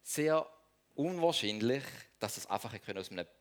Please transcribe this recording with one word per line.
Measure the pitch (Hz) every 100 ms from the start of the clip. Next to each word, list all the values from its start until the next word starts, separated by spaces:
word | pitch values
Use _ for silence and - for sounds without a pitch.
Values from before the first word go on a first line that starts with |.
sehr | - - 151 156 - - _ _ _ -
unwahrscheinlich, | 156 180 165 - 104 107 113 135 135 - - _
dass | 104 -
das | -
einfach | 98 -
hätte | 98 - 98
aus | 92
einem | 92 85 _